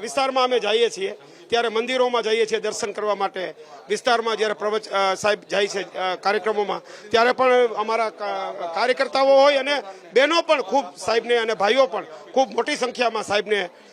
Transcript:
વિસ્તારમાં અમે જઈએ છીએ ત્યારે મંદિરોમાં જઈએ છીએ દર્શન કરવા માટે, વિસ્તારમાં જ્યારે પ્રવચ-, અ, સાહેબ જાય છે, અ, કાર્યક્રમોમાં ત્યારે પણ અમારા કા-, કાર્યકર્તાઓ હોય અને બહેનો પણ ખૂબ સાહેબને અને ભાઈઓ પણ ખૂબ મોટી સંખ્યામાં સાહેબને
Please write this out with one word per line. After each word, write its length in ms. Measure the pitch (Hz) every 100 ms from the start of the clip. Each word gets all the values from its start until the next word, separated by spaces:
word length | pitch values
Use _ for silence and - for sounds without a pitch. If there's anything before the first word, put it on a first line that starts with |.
વિસ્તારમાં 440 | 214 277 269 262
અમે 140 | 254 247
જઈએ 320 | 202 220 233
છીએ 220 | - 196 208 - - -
ત્યારે 200 | 226 233
મંદિરોમાં 540 | 214 233 262 247 240
જઈએ 240 | 214 226 220
છીએ 140 | 214
દર્શન 320 | 202 214 220
કરવા 220 | 202 208
માટે, 400 | 196 196 190 170 151 - - -
વિસ્તારમાં 480 | 202 - 233 226 214
જ્યારે 180 | 214
પ્રવચ-, 340 | - 208 214 214
અ, 260 | 196 196
સાહેબ 260 | 190 208 208
જાય 260 | 160 180 208
છે, 320 | 196 175 -
અ, 160 | 185
કાર્યક્રમોમાં 680 | 180 190 208 214 208 202 175 - - 214
ત્યારે 220 | 226 240
પણ 340 | 247 254 247 247
અમારા 440 | 208 220 226 220
કા-, 640 | - 208 196 190 190 175
કાર્યકર્તાઓ 520 | 165 240 254 254 269 269
હોય 300 | 269 277 277
અને 260 | 262 285 - - -
બહેનો 300 | 226 285 339
પણ 200 | 330 302
ખૂબ 340 | 240 247 180 -
સાહેબને 420 | - 226 233 240
અને 160 | 226
ભાઈઓ 320 | 214 202 254 269
પણ 180 | 208
ખૂબ 480 | 156 - - 247 262
મોટી 240 | - 233 294
સંખ્યામાં 460 | 247 240 240 220
સાહેબને 460 | 202 202 202 208 180 - -